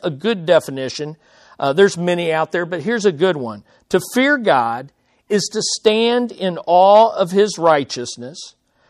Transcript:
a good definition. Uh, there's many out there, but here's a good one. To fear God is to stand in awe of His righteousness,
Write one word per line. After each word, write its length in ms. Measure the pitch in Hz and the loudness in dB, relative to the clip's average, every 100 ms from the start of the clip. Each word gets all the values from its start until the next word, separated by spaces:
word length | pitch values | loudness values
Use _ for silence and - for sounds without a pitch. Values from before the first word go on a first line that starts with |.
a 60 | 180 | -8
good 360 | 139 214 214 165 | -4 -4 -2 2
definition. 720 | 160 - 135 131 - 151 156 _ _ _ - | 2 2 -8 -8 -8 -10 -12 _ _ _ -6
Uh, 140 | 139 | -2
there's 240 | 151 196 170 | 2 2 2
many 340 | 175 175 170 | -2 -2 -2
out 200 | 156 160 | -2 -2
there, 140 | 175 170 | -4 -4
but 160 | 175 | -6
here's 240 | 160 233 196 | -4 -2 -2
a 60 | |
good 240 | 147 185 160 | 0 -2 -2
one. 260 | 117 104 - _ - | -6 -12 -20 _ -4
To 100 | 196 - | -4 -2
fear 240 | 247 269 294 | 0 0 0
God 540 | 202 139 117 120 139 _ _ _ - | 2 2 0 -4 -12 _ _ _ -4
is 140 | 202 - | -4 -2
to 100 | 214 - - | -6 -6 -2
stand 520 | 220 214 233 240 240 | 0 2 0 0 -4
in 260 | 196 185 165 - | -6 -6 -6 2
awe 440 | 180 190 208 226 | 4 6 6 6
of 220 | - 185 | 2 -2
His 280 | 196 208 156 | 2 0 2
righteousness, 960 | 165 151 139 - 120 - 123 170 - _ _ _ | 2 2 0 -8 -10 -12 -16 -16 -20 _ _ _